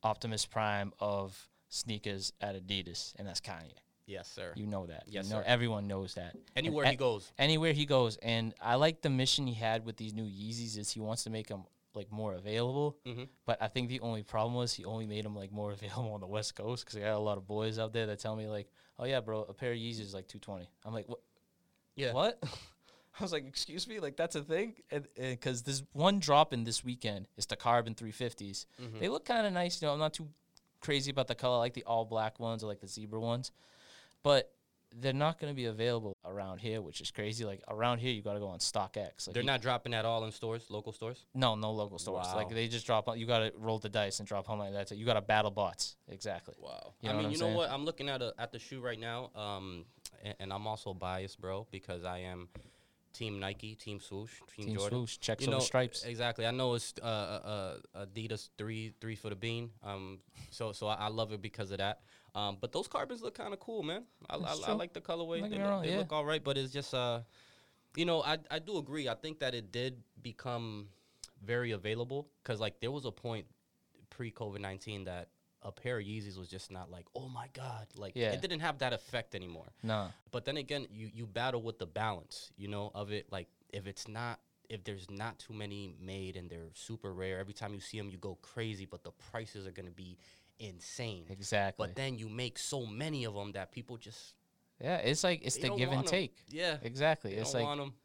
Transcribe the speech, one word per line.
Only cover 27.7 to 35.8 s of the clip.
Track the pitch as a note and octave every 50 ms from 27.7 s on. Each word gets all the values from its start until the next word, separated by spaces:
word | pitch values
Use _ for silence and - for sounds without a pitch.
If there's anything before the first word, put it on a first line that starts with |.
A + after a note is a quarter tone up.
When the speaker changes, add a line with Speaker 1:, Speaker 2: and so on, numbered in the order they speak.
| A#2+ A#2+ A#2 A#2 A2
Speaker 1:
three | - A#2 A2
fifties. | G#2+ - B2+ A#2 - - G2+ G2+ G2 - - _ _ -
Speaker 2:
Mm-hmm. | B2 A#2+ A2 A2
Speaker 1:
They | D#3+ F#3+
look | A#3 - -
kinda | - A#3+ A#3 G#3+ G#3
nice. | F#3 F3+ F3 F3 E3+ -
You | D#3+ D3+
know, | C#3+
I'm | D3
not | D#3 D#3
too | - - E3 D3 - _ _ _ _ - _ _ _ _
crazy | - - D3 C#3+ C3+ C#3+
about | C#3 C3+ B2+ -
the | A#2+
color. | - - B2+ B2
I | A#2+
like | A#2 B2 A#2
the | B2 -
all | - A#2 A2+ A2+
black | G#2 A2+ A2 A2 A2 - -
ones | A#2+ A#2 A2+ A2
or, | G#2+
like, | G#2+ G#2 G2+
the | - F#2+
zebra | - A2 G#2+ G#2 G#2+ A2
ones. | A2+ A#2 A#2 B2 B2+ - - _ - - - - - - - - - - _ _ _
But | C#3+ C#3+ C3+ - - _ _ _ _ _ _ _ _ -
they're | A#2 B2 C3+
not | C3 C3+ D3 D#3 D#3+ -
gonna | D#3+ D3 C#3+
be | C3+ B2
available | A#2 A2 G#2+